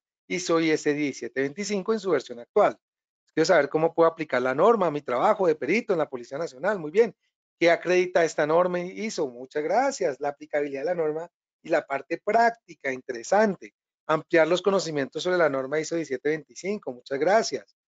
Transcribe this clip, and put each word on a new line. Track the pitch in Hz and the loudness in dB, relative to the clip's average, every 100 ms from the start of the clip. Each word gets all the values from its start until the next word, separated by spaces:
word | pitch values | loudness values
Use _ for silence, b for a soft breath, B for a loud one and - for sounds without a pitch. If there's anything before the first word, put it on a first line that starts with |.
| _ _ - | _ _ -8
iso | 185 180 165 | -6 0 2
I | 160 | 2
S | 151 151 | 2 0
diecisiete | 147 143 - 120 131 | 0 -2 -4 -8 -4
veinticinco | 139 170 196 202 185 | -4 -4 -4 -4 -2
en | 220 | -2
su | 185 | 0
versión | 139 - 120 | -2 -2 -16
actual? | 120 208 160 - _ _ _ _ _ | -2 2 2 0 _ _ _ _ _
Quiero | 156 160 | -2 4
saber | 170 135 | 4 4
cómo | 156 160 | 0 0
puedo | 165 165 | 4 2
aplicar | 160 151 127 | 2 -4 -2
la | 127 | 0
norma | 135 208 226 170 | 2 4 4 0
a | |
mi | 147 | -2
trabajo | 143 123 196 208 175 | -4 0 2 2 2
de | 151 | 0
perito | 131 220 233 | 0 -2 0
en | 170 | -2
la | 143 | -2
Policía | 123 117 139 | -6 -10 -8
Nacional. | 165 131 180 202 | -8 -4 -4 -4
Muy | 151 | -2
bien. | 190 226 - _ _ _ - | 2 2 0 _ _ _ 0
¿Qué | 165 | 2
acredita | 165 165 180 180 180 160 | 2 2 2 2 2 2
esta | - 147 | 0 2
norma | 165 180 180 | 2 2 -2
iso? | 180 190 214 185 135 | -6 -8 -8 -4 -6
Muchas | 120 131 151 | -8 -8 -6
gracias. | 160 214 269 262 170 131 | 0 0 0 -2 -4 -2
La | 143 | -8
aplicabilidad | - 156 147 147 135 | -8 -6 -4 -4 -4
de | 160 | -4
la | 175 | -2
norma | 156 156 175 _ _ _ | -2 -4 -10 _ _ _
y | 156 | -2
la | 156 - | -2 -2
parte | 139 - 165 | -8 -6 -6
práctica, | 208 226 233 233 _ 160 135 | 0 2 2 0 _ -8 -8
interesante. | 127 - 117 - 196 220 170 104 _ _ _ - | -6 -8 -10 0 2 2 0 -12 _ _ _ -4
Ampliar | 156 - 165 156 | -4 2 2 4
los | 170 | 2
conocimientos | 202 190 160 147 131 156 | 2 0 -2 -4 -4 -4
sobre | 180 180 | -2 2
la | 151 | 2
norma | 135 131 156 | 0 -2 -4
iso | 151 165 | -2 -6
diecisiete | 143 127 147 | -4 -4 -2
veinticinco. | 156 - - 185 208 139 | -4 -6 -10 -8 -6 -8
Muchas | 123 - 135 | -12 -8 -2
gracias. | 165 220 185 117 - _ | 2 2 2 -6 -10 _